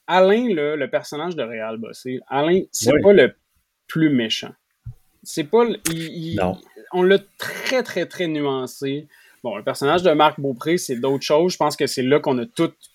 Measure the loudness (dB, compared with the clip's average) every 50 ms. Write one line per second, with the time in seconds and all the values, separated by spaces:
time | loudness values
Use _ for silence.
0 | -4 0 4 4 6 6 4 2 2 0 0 0 -2 -2 -2 -4 -4 -2 -4 -4
1 | -4 -4 -8 -8 -6 -6 -6 -6 -8 -8 -8 -8 -8 -8 -8 -10 -12 -14 -14 -12
2 | -10 -8 -8 -8 -8 -4 -2 0 2 2 2 0 0 -2 -8 -2 0 2 2 6
3 | 6 8 8 8 6 6 2 _ _ _ _ _ _ _ _ _ _ -6 -2 2
4 | 2 2 2 2 0 -2 -6 -8 -8 -14 -16 _ _ _ _ _ -20 -20 -20 _
5 | _ _ _ _ -16 -10 -8 -8 -4 2 2 2 2 2 -2 -4 -6 -6 -6 -6
6 | -8 -10 -10 -10 -8 -6 -2 -2 -2 -2 -4 -6 _ _ _ -20 -16 -6 -2 2
7 | 4 4 4 2 0 _ _ -14 -12 -12 -10 -10 -6 -4 -2 -2 -4 -4 -6 -6
8 | -6 -6 -6 -6 -6 -4 -4 -2 -2 -2 -4 -4 -6 -8 -10 -8 -8 -6 -6 -8
9 | -10 _ _ _ _ _ _ _ -10 -8 -8 -6 -6 -6 -4 -2 0 2 2 4
10 | 4 4 4 6 4 4 4 0 -6 -6 -6 -4 -2 -2 -2 -2 -2 -4 -6 -2
11 | -2 -2 -2 -2 0 2 2 2 2 2 0 0 -2 -2 0 -2 -4 -2 -2 -2
12 | 0 2 2 2 2 0 -2 -2 -2 -6 -2 -2 -2 -2 -2 _ _ -20